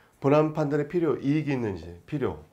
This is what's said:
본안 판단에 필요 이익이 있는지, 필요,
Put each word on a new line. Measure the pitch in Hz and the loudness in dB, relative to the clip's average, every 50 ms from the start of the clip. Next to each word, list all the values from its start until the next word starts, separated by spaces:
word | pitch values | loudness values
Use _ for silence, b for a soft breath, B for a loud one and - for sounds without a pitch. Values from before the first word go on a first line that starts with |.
| B B B B - | B B B B 2
본안 | 135 143 151 156 156 151 | 4 4 6 4 4 2
판단에 | 160 151 143 147 147 147 151 | -2 -2 0 0 -2 -2 -2
필요 | - 180 170 151 120 113 | -2 0 0 2 0 0
이익이 | 123 139 147 156 147 143 | 0 0 0 0 0 0
있는지, | 139 123 117 104 95 85 82 85 85 87 - | -2 -2 -2 -2 -4 -6 -8 -12 -16 -16 -12
필요, | - 151 143 123 101 80 76 78 - | -8 -6 -2 -2 -2 -4 -4 -10 -20